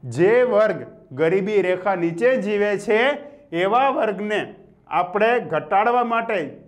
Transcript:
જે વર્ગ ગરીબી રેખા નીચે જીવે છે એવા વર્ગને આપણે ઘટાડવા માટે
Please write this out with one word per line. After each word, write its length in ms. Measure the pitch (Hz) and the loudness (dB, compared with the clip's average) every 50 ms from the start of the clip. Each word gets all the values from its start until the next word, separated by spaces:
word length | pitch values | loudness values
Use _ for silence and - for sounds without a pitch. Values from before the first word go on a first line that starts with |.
| - 127 | -12 -10
જે 340 | 113 131 165 196 226 247 254 | -2 2 2 4 4 4 2
વર્ગ 400 | - 214 202 214 214 190 160 123 - - - - _ | 4 4 2 2 2 0 -4 -8 -14 -18 -20 -20 _
ગરીબી 500 | 135 127 156 165 175 196 190 196 214 202 | -4 -2 0 2 2 0 0 0 0 0
રેખા 340 | 180 180 185 180 185 202 196 | 2 2 -2 -2 0 -2 -2
નીચે 420 | 180 170 170 165 170 233 247 262 247 | 0 -2 -4 -2 0 2 2 2 2
જીવે 400 | 190 202 214 202 202 208 202 190 | -2 -2 -2 0 0 0 0 -2
છે 220 | - 214 208 220 240 269 285 - - - - - - _ | -2 0 2 2 2 2 0 -2 -8 -16 -20 -20 -20 _
એવા 380 | - 165 180 196 214 247 269 277 | -4 -2 0 2 2 2 2 2
વર્ગને 520 | 262 - 233 214 208 190 202 208 208 196 139 107 - - - - - _ _ _ | 2 0 0 -2 -2 -4 -4 -4 -2 -4 -4 -6 -12 -20 -20 -20 -20 _ _ _
આપણે 520 | - 160 180 180 - 208 214 226 240 247 | -2 -2 -2 0 0 0 2 2 2 0
ઘટાડવા 640 | - 160 160 151 151 - 202 190 214 240 240 247 240 | -2 -2 -4 -4 -2 0 0 2 2 4 2 2 0
માટે 340 | 233 233 226 226 226 220 190 156 131 - - - | 0 -2 -2 -2 -2 -4 -4 -4 -6 -10 -16 -20